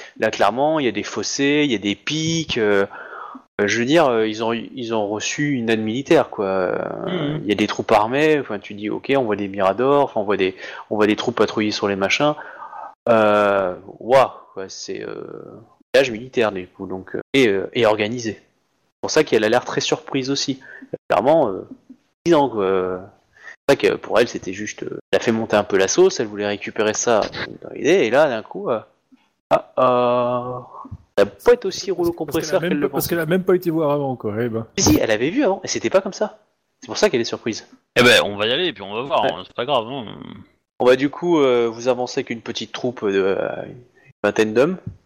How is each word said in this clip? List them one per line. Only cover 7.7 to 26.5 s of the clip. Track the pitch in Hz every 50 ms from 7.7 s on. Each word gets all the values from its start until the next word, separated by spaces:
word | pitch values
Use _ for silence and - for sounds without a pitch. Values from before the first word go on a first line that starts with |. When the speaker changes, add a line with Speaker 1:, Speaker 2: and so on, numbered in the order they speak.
| - - - -
Speaker 1:
armées, | 110 104 107 113 127 143 156 156 156 143
enfin, | 123 - 107 98
tu | - - 104
dis, | 101 107 104
ok, | 110 - - - 139 139
on | 127
voit | 107 104
des | 101 104 98
miradors, | 98 101 95 95 98 107 123 135 143 143 139
enfin, | - - 113
on | 101
voit | 101 101 95
des, | 95 92 - - - - - - - -
on | 110
voit | 104 107 104
des | 107 -
troupes | - 123 113
patrouiller | - 107 - - 113 107 107
sur | 101 - - 101
les | 101 95
machins. | 95 95 - - 147 151 151 - - - - - - - - - - - - _ _ -
Euh, | 117 110 107 104 104 104 104 101 101 98 95 90 90 90 92 101 - -
waouh, | - 110 131 135 123 101 - - - - _
quoi, | 95 95 92
c'est, | - - - - 95 104
euh, | - - 53 - - - - - - - 101 107 113 - _ _ _ _ -
village | 127 139 127
militaire, | 110 107 127 131 - 127 113 104
du | 98 95 90 -
coup, | _ - 98 92
donc, | 95 95 90 - -
euh, | - - _ -
et, | 135 127 107
euh, | 98 98 95 - -
et | 127 117
organisé. | 107 110 107 104 107 123 123 113 110 98
C'est | - _ _ _ _ _ _ _ _ _ _ _ _
pour | - -
ça | - 156 156
qu'elle | - - 110 104
a | 110
l'air | 117 123 -
très | - - 143
surprise | - - 147 - - - - 135 127 131
aussi. | 139 139 - - 131 - - - - - 269 - - - _ -
Clairement, | - - 107 135 160 165 143 107
euh, | 92 95 - - - - _ - - - _ _ _ _ -
dix | 165 170
ans, | 147 139 123
quoi. | 113 107 95 92 95 92 92 92 92 90 95 101 - _ _ _ _ _ - - - - _ -
C'est | 139
vrai | - - 190
que | -
pour | - - - 95 107
elle, | 120 117
c'était | - 92 - - 92
juste, | 101 107 104 - - -
euh, | - - - - _
elle | - -
a | -
fait | 123
monter | 113 113 113 - -
un | 104 101
peu | - 101 95
la | 95 95
sauce, | - 170 185 190 - -
elle | 123 104
voulait | 104 101 104
récupérer | 104